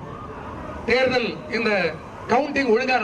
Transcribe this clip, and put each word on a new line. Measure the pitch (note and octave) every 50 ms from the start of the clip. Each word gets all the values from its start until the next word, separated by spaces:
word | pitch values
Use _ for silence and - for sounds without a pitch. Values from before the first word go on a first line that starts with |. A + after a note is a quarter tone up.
| - - - - - - - - - - - - - - - - -
தேர்தல் | - G#3+ B3+ C4 B3+ B3 B3 A#3 G3 - - - - -
இந்த | A3+ A#3 G#3+ G#3 G3 F3 D#3+ D3+ - - - - - - -
கவுண்டிங் | G#3+ B3+ D4 C#4+ C#4+ C#4 C4+ B3 G#3+
ஒழுங்கா | A#3 B3+ B3+ C4 A#3+